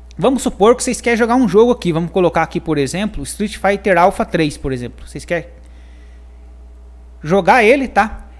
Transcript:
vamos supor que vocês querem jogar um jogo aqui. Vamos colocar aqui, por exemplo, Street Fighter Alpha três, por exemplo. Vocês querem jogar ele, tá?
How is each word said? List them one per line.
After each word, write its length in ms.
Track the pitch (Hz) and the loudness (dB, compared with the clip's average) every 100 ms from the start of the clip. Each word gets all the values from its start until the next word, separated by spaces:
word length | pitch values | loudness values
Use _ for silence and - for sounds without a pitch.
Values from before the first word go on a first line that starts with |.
| - - | -20 -2
vamos 280 | 160 269 | 0 0
supor 320 | 254 - 208 247 | -2 2 2 2
que 80 | |
vocês 180 | - 233 | 0 -4
querem 160 | 233 233 | -2 0
jogar 180 | 220 247 | 0 2
um 120 | 240 | 2
jogo 240 | 190 240 | 4 4
aqui. 200 | 240 175 | 2 -2
Vamos 200 | 160 170 | -2 -2
colocar 320 | 196 175 165 | 0 0 0
aqui, 160 | - 175 | -2 -4
por 180 | 165 151 | -4 -2
exemplo, 460 | 135 170 208 151 | -2 -4 -6 -8
Street 340 | 135 - 208 - | -10 -6 -8 -4
Fighter 400 | 190 196 202 175 | -2 -2 2 4
Alpha 260 | 185 190 | 4 2
três, 340 | - 175 156 - | -4 -2 -2 -4
por 140 | 143 | -8
exemplo. 360 | 131 120 - - | -8 -10 -14 -18
Vocês 180 | 147 - | -14 -8
querem 220 | 170 160 - - - - - - - - - - - - - - - - - | -8 -8 -18 -20 -20 -20 -20 -20 -20 -20 -20 -20 -20 -20 -20 -20 -20 -20 -14
jogar 400 | 151 196 180 247 | -2 0 4 4
ele, 240 | 214 277 254 | 6 2 2
tá? 400 | - 214 - - - | 0 -2 -4 -18 -20